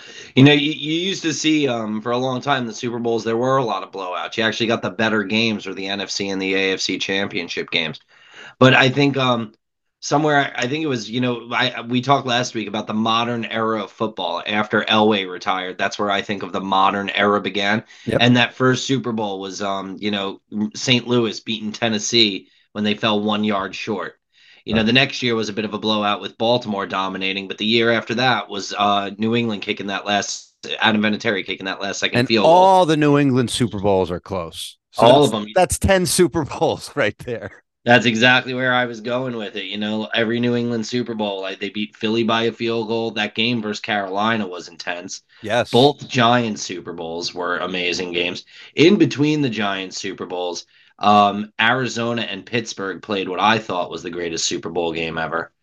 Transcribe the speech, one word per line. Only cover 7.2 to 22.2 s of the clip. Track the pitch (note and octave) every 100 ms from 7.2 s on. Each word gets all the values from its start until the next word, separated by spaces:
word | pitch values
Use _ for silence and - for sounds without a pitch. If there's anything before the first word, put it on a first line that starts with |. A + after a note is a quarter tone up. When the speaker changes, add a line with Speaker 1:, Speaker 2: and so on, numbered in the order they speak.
| G2 - E2+ - D#2+
Speaker 1:
games. | F2 D#2+ D2+ _ _ - - - -
But | C3 B2
I | C3
think, | C3+ C#3+ C3+
um, | B2+ A#2+ A2 - _ _ _ _ -
somewhere, | D3 D#3 C#3+ C3+ -
I | B2
think | D3+
it | D#3+
was, | B2 G#2
you | A#2+
know, | B2+ A#2+ A#2+
I, | A#2 B2+ A2+
we | A#2 B2
talked | B2 C#3 B2+
last | A#2+ A#2+
week | A2+ G#2
about | G#2+ G#2
the |
modern | A2 A2+ A2+ A#2 A#2+ A2
era | A2+ A2 A2
of | G2
football. | - A2 G2+ F2 E2+ -
After | G#2+ G#2+ A2
Elway | - A2 G#2+ G#2 F#2
retired, | F2+ G#2 F#2+ F#2 F#2
that's | G2 -
where | G#2
I | G2
think | G2 G2
of | G2
the | F#2
modern | F#2+ F#2+ G2 G2+ G2
era | F#2+ G#2 G#2
began. | G2+ G2 G2+ A2 - - -
Speaker 2:
Yep. | A2
Speaker 1:
And | A#2+ B2
that | A#2
first | - B2+ B2+ -
Super | C3+ A#2+
Bowl | A2+ G#2+ F#2+
was, | G2 F#2
um, | G2 G2 F#2+ F2+
you | G#2
know, | G2+ G2 - _ G#2+ G#2+ -
Saint | - B2 A#2
Louis | B2 A2+ F#2+
beating | - A2 G#2+
Tennessee | G#2 A#2 G#2+ - A#2